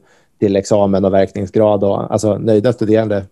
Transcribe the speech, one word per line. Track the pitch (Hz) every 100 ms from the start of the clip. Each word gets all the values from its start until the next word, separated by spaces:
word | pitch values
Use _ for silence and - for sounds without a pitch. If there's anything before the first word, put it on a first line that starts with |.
| _ _ _ -
till | 104 98
examen | 98 104 101 95 95
och |
verkningsgrad. | 98 95 104 98 110 107 101
Och, | 101 98 113
alltså, | 110 107 101
nöjda | 110 107 120
studerande | 117 107 110 110 101 98